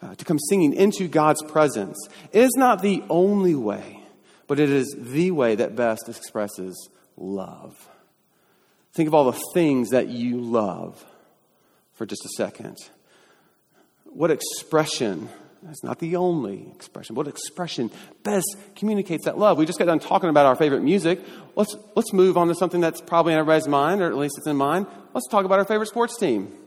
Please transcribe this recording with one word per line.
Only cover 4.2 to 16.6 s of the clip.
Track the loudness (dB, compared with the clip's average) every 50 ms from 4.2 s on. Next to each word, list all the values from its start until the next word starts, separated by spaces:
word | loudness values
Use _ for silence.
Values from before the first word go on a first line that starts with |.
| _ _ _ _ _
but | _ 0 0
it | 2 2
is | 2 0 0 -2 -6
the | -12 -12 -6 -2 0 0 0 2
way | 2 2 2 2
that | 2 0 -2 -2
best | -2 -2 -2 -2 -4 -8 -14
expresses | -16 -16 -18 -10 _ -6 -6 -6 -8 -10 -12 -12 -12 -14 -18 -20 _ _ _ _ _ -14
love." | -10 -8 -8 -8 -8 -10 -16 -18 -20 -20 -20 -20 -20 -20 _ _ _ _ _ _ _ _ _ _ _ _ _ _ _ _ _ _ _ _ _
Think | -2 -2 2
of | 4
all | 4 4 4
the | 2 -2 -8 -4 -2
things | 0 0 2 0 -2 -2 0
that | 0 0 0 -2
you | -6 -6 -6 -4 -4 -6
love | -6 -2 -2 0 0 0 -4 -8 -10 -14 -16 -20 -20 -20 _ _ _ _ _ _ _ _ _ _ _ _ _ _ _ _ _
for | _ -12
just | -12 -12 -14 -14
a | -14 -8
second. | -6 -6 -6 -6 -12 -16 -16 -16 -18 -20 -20 _ _ _ _ _ _ _ _ _ _ _ _ _ _ _ _ _ _ _ _ _ _ _
What | -20 -8 -2 0 0
expression | 0 0 -2 -10 -10 -12 -10 -2 0 0 0 0 -2 -4 -2 -4 -4 -6 -8 -12 -16 -20 -20 -20 _ _ -20
that's | -20 -18 -14 -10
not | -10 -8 -8
the | -6 -4 -2
only | 0 0 0 0 0 -4 -6 -8 -10